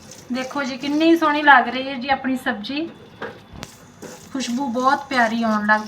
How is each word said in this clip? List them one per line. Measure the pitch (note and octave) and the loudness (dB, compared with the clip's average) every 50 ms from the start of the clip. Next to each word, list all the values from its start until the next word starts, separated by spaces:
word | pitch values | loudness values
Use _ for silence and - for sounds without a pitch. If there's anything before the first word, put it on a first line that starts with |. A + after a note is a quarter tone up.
| - - - - - - A#3+ | -20 -20 -20 -20 -14 -10 -8
ਦੇਖੋ | C4 B3+ - - C#4+ C#4 | -8 -8 -8 -6 -6 -6
ਜੀ, | B3 C4+ | -6 -8
ਕਿੰਨੀ | B3 C#4+ C#4+ D4 D4+ D#4+ E4 E4 | -8 -6 -4 0 2 4 4 4
ਸੋਹਣੀ | E4 D#4+ D4+ D4 D4+ D4 | 4 4 2 2 4 6
ਲੱਗ | C#4+ C4+ B3 A#3+ A#3+ | 8 8 8 6 2
ਰਹੀ | A#3+ C4 C4 C4+ | -2 -6 -6 -6
ਹੈ | C#4 | -8
ਜੀ | A#3+ A#3+ C#4+ | -8 -2 -2
ਆਪਣੀ | C4+ C4 - C4 C4 | -2 -2 0 -4 -4
ਸਬਜ਼ੀ। | B3 - B3 A#3 G#3 G#3 - C#4 D4 E4 E4 - - - - - - - - - - - - - - - - - - - - - - - - - - - - - | -4 -4 -6 -6 -6 -8 -8 -6 -6 -8 -8 -10 -16 -20 -20 -16 -14 -14 -14 -14 -18 -20 -20 -20 -18 -18 -18 -20 -20 -20 -20 -20 -20 -18 -18 -18 -20 -18 -12 -10
ਖੁਸ਼ਬੂ | C4+ A#3+ A#3+ A#3+ B3+ C#4+ | -8 -6 -4 -4 -4 -4
ਬਹੁਤ | C4 A3 B3+ B3+ C4+ C#4+ C#4 - - | -4 -4 0 2 2 2 2 0 -2
ਪਿਆਰੀ | C4+ B3 A#3 G#3+ A3+ A#3 A3+ | 0 2 2 2 2 0 0
ਆਉਣ | A3 G#3+ G#3+ G#3 | 0 0 0 2
ਲੱਗ | G#3 G#3+ G#3+ G#3+ | 2 2 2 0